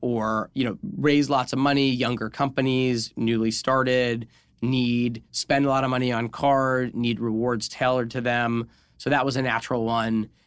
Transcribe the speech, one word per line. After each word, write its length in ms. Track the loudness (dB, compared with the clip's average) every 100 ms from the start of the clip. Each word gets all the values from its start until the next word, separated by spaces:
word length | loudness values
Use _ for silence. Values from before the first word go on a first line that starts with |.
or, 480 | -4 -2 0 -2 -4
you 100 | -4
know, 140 | -4 -4 -8 -2
raise 320 | 2 4 2
lots 240 | 0 0
of 60 | 0
money, 300 | 2 4 2
younger 400 | 2 0 -2 -4
companies, 840 | -4 -4 0 0 2 2 0 -4 -2
newly 360 | 0 2 0
started, 760 | -2 0 2 2 2 2 -2 -8 _ _ _
need, 600 | -2 0 2 0 0 -4 -10
spend 340 | -6 0 2 2
a 40 |
lot 140 | 2
of 60 | 0
money 220 | 0 0
on 180 | 0 -4
card, 680 | 0 2 4 2 0 -2 -2
need 240 | -2 0
rewards 500 | -2 -2 -2 -2 -4
tailored 420 | -2 0 0 -2
to 100 | -4
them. 460 | -2 0 0 -2 -4 _ _ -8
So 120 | 0
that 140 | 2 2
was 100 | 0
a 60 |
natural 440 | 0 -2 -2 -2 0
one. 440 | 0 0 0 -2 _